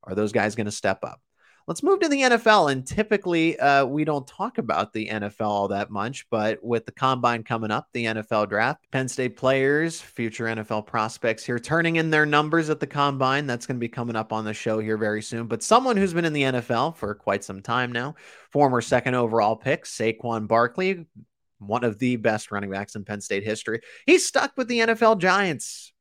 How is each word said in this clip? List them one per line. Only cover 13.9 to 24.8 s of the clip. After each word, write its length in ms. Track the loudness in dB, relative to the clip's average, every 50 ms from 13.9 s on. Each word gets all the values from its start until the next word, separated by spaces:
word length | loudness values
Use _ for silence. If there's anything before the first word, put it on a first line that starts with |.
coming 260 | -6 -6 -6 -4 -4
up 160 | -4 -4 -4 -4
on 120 | -4 -4
the 100 | -4 -8
show 260 | -6 -2 -2 -2 -2
here 160 | 0 -2 -2
very 260 | 0 0 -2 -2 -2 -4
soon. 240 | -6 -8 -8 -6
But 160 | -6 -6 -6 2
someone 340 | 4 4 4 4 4 2
who's 180 | 2 2 2 0
been 100 | 0 0
in 80 | 0 0
the 100 | 0 0
N 140 | 0 0
F 160 | -2 -2 -2 0
L 180 | 0 0 0
for 240 | -2 -6 -6 -8 -8
quite 300 | -4 _ -2 -2 -2 -2
some 180 | -8 -14 -12 -6
time 300 | -2 -2 -2 -2 -2 -4
now, 240 | -6 -6 -6 -10 -12 -20 -20 -20 -20 -20 _
former 300 | _ 4 4 4 4 2
second 340 | 0 2 0 2 2 2 0
overall 400 | 2 2 2 2 4 4 2 2
pick, 300 | 0 -2 -2 -2 -2 -4
Saquon 640 | -14 -6 -2 -2 -2 -2 -2 -6 -6 -4 -4 -2 2
Barkley, 580 | 4 4 4 2 0 -2 -2 -2 -2 -4 -8 _ _ -20 -20 _ _ _ _ _ _ _
one 260 | -6 -4 -2 0 0
of 160 | 0 -2 0
the 160 | -2 -2 -2
best 340 | 0 0 0 0 0 -4 -6
running 200 | -8 -6 -6 -6
backs 260 | -6 -6 -8 -8 -10
in 80 | -12 -10
Penn 160 | -8 -10 -10
State 240 | -6 -4 -4 -4 -2
history. 360 | -4 -6 -4 -4 -6 -6 -6 _ -12 -20 -8 2
He's 200 | 4 4 4 4
stuck 280 | 2 0 0 0 0 _
with 100 | -4 -4
the 140 | -2 0 0